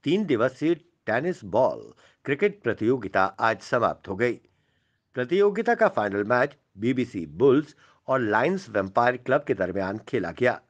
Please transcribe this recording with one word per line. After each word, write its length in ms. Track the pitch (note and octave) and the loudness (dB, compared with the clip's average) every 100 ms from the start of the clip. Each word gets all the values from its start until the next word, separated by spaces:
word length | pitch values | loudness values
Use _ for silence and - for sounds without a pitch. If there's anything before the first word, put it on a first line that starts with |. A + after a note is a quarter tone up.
तीन 200 | C#3 F#3 | 0 0
दिवसीय 500 | G3 A#2 B2+ C3 D3+ | 2 2 0 0 -2
टेनिस 680 | E3+ _ _ - A2+ E3 F3+ | -2 _ _ -4 -2 -2 -6
बॉल 480 | G2+ G2+ B2+ A#1 G#1+ - _ _ | -4 0 0 0 -14 -20 _ _
क्रिकेट 360 | - C#3 G#2 - | -6 0 -2 -2
प्रतियोगिता 640 | A#2 G2+ A2 C3 G2 G2 | -4 0 0 0 0 0
आज 360 | F#2+ - A2+ A2 | 0 2 0 0
समाप्त 480 | - B2+ G#2+ D#2+ - | -2 0 0 -2 -8
हो 80 | F#2+ | -2
गई। 160 | A#2+ A2+ _ _ _ _ _ _ _ | -2 -2 _ _ _ _ _ _ _
प्रतियोगिता 600 | - B2+ F#3 G3+ G3 A#3 | -8 -4 2 2 0 -2
का 140 | A#3 G#3+ | 2 2
फाइनल 360 | - G#2 G2+ | 0 -2 -2
मैच 320 | G#2 B2 D3 - _ F#2+ | 0 2 0 -4 _ -6
बीबीसी 480 | A2+ C3 A#2+ G2+ D#2+ | -2 -2 -2 -6 -10
बुल्स 500 | D2+ C#3 C3 D#3 - _ _ - | 2 4 4 2 -16 _ _ -4
और 120 | C3 | -2
लायंस 460 | A2+ G#2+ C#3+ F#3+ D3+ | 0 2 2 -2 -2
वैम्पायर 460 | G#2 F#2+ G#2+ A#2+ B2+ | -2 0 2 0 0
क्लब 280 | B2 C#3 - | -2 -2 0
के 80 | |
दरमियान 460 | A2+ F2+ F#2 F#2+ F2+ - | -2 -2 -2 -4 -8 -6
खेला 220 | A#2+ E2+ | -4 -4
गया 300 | F2+ B2 G#2+ _ | -2 -2 -2 _